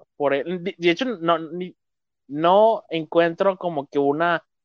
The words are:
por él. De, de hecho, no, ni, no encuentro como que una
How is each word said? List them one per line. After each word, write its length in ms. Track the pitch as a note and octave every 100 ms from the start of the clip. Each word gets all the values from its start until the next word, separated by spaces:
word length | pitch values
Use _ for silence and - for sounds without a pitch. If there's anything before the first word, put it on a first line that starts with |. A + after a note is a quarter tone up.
| _ -
por 180 | C#3+
él. 300 | C#3 C#3 F3+
De, 120 | F3 -
de 120 | F3
hecho, 160 | E3+ C4
no, 320 | G3 E3 E3
ni, 380 | D#3+ F3 F3+ - _ _ _ _ -
no 560 | C#3+ E3+ G3 A3 G#3+ -
encuentro 680 | E3 D#3 E3+ E3+ E3 G3 F#3
como 300 | F3+ D3+ C#3
que 120 | C#3+
una 460 | C#3 D3+ E3+ E3 - _